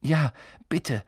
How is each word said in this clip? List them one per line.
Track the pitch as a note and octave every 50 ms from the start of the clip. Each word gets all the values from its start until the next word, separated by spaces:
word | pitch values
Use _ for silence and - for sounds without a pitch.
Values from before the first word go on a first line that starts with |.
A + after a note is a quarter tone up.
Ja, | - C3+ D#3+ D#3 D3+ B2+ - - - - - - - _
bitte | - D3+ - - C3+ G#2+ F#2+